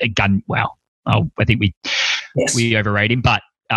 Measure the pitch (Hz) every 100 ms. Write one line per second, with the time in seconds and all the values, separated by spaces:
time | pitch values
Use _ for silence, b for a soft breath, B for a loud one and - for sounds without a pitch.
0 | 123 98 101 98 - - 92 - _ _
1 | - 110 160 - 104 - 104 - B B
2 | B B B - 117 123 117 110 104 101
3 | 107 123 120 110 - _ -